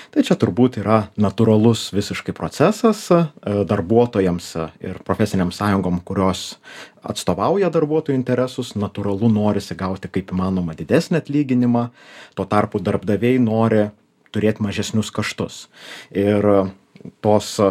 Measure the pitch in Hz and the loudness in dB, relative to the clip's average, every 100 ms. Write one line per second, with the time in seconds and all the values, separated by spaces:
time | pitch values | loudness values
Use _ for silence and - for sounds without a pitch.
0 | - 302 - 185 101 95 123 113 101 110 | -2 -2 2 2 2 4 2 2 2 2
1 | 104 - 98 104 110 107 117 113 - 98 | 0 -2 -2 2 4 6 4 2 -2 -4
2 | - - - - 82 - 170 214 226 214 | -4 -6 -8 -8 -8 2 2 4 0 0
3 | - 170 160 - 104 101 95 101 87 117 | 2 2 2 -4 -4 -2 0 0 2 2
4 | 120 104 95 87 - 82 80 - 92 90 | 4 2 0 -2 -6 -8 -8 -10 -12 -8
5 | - 95 107 95 87 - 104 98 90 90 | -4 -2 0 0 -2 -2 0 0 0 -4
6 | - 98 95 90 - - - - - _ | -2 0 0 -2 -8 -16 -20 -20 -20 _
7 | - - - 95 120 196 180 160 151 156 | -10 -6 -4 -2 0 2 2 0 0 0
8 | 147 131 127 123 127 - 120 101 98 - | 0 -2 0 -2 -2 -6 -8 -6 -4 -4
9 | 101 98 117 104 104 98 - 82 92 95 | -4 0 2 4 2 0 -4 -6 -6 -6
10 | - 185 - 92 95 92 85 - 78 139 | -6 -6 -4 -4 -2 -2 -4 -8 0 0
11 | - 165 - 147 131 123 123 120 120 - | 0 -4 -2 -2 0 0 2 0 -2 -8
12 | - - - - 95 104 104 101 95 95 | -20 -20 -14 -10 0 0 0 -2 -2 -2
13 | - 98 120 127 113 113 113 107 104 - | 0 0 2 2 2 2 2 2 0 -6
14 | _ _ _ 107 107 214 104 107 101 110 | _ _ _ 0 0 0 -4 -4 -2 -2
15 | - - 107 - - - - - - - | -2 -4 -6 -6 -8 -10 -20 -20 -20 -20
16 | - 98 101 104 104 98 95 - _ - | -6 0 2 4 4 4 2 -6 _ -20
17 | - - 107 104 - - 98 | -20 -2 2 2 2 0 0